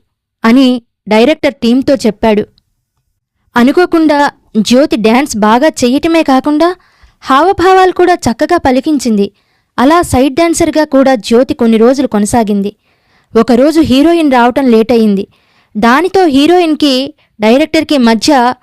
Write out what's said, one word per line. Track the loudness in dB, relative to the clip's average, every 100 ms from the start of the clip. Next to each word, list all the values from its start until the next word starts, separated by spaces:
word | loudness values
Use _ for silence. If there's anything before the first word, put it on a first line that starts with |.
| _ _ _ _ 0
అని | 2 2 -2 -8 _ -4
డైరెక్టర్ | 0 0 0 -6
టీంతో | -4 -2 -2 0 -2
చెప్పాడు. | -2 -2 -2 -2 -4 _ _ _ _ _ _ _ _ _ _ -2
అనుకోకుండా | 0 2 0 0 0 0 -2 -4 _ -6
జ్యోతి | 0 0 0 0
డ్యాన్స్ | 0 0 -2 -2
బాగా | 0 2 0
చెయ్యటమే | -2 -2 -2 0 -2
కాకుండా | 0 0 0 -2 -2 -4 _ _ _ _
హావభావాలు | -4 0 0 0 2 2 2
కూడా | 0 0
చక్కగా | 0 -4 -4 -2 -2
పలికించింది. | 0 -2 -2 -4 -2 -2 -4 -8 _ _ _ -2
అలా | 0 0
సైడ్ | 0 -2 -2 0
డాన్సర్గా | -2 0 -2 0
కూడా | 0 0 2 0
జ్యోతి | 0 0 0
కొన్ని | -2 0 2
రోజులు | 2 0 -2
కొనసాగింది. | -2 -2 -2 -2 -4 -6 -10 _ _ _ _ _ -2
ఒకరోజు | 0 2 2 0
హీరోయిన్ | 0 2 2 0 0
రావటం | 0 0 0 0
లేటయింది. | 0 0 0 0 -2 -6 _ _ _ _ -2
దానితో | 0 0 0 0 2
హీరోయిన్కి | 2 2 2 0 -2 -2 -2 -6 -12 _ -4
డైరెక్టర్కి | 0 0 0 -2 -2 0
మధ్య | 0 0 0 2 0 -4